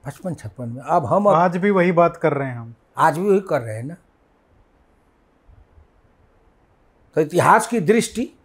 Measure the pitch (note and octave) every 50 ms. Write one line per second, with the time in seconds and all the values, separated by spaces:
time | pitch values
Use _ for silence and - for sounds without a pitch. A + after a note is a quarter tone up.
0 | _ C#3+ - - - F#3 D#3 - - A2 - - B2 A#2 A#2 C3 B2+ C#3+ E3 F3
1 | D3+ A2+ D#3 F#3+ G#3 G#3 F3 D#3+ F3 F#3 E3+ F#3 F3 G#3 G3+ F#3+ F3 F3+ F3+ E3
2 | E3+ E3+ E3 - - D#3 C#3+ C#3 C#3 C3+ B2 A#2+ A#2 A#2 A#2 _ _ _ _ -
3 | C#3+ D#3+ D3+ D#3+ F#3 G#3 G3 F#3+ G3 F#3+ E3 C#3 A#2 A2+ G#2+ A2 A#2+ C#3 E3+ -
4 | _ _ _ _ _ _ _ _ _ _ _ _ _ _ _ _ _ _ _ _
5 | _ _ _ _ _ _ _ _ _ _ - _ - _ _ - _ _ _ _
6 | _ _ _ _ _ _ _ _ _ _ _ _ _ _ _ _ _ _ _ _
7 | _ _ _ D3+ D#3+ C#3+ D#3+ F3 - - F#3+ A3+ A3+ - A#3+ A#3 E3+ D3 A3 A#3
8 | - - - G#3+ B3+ F4 _ _ _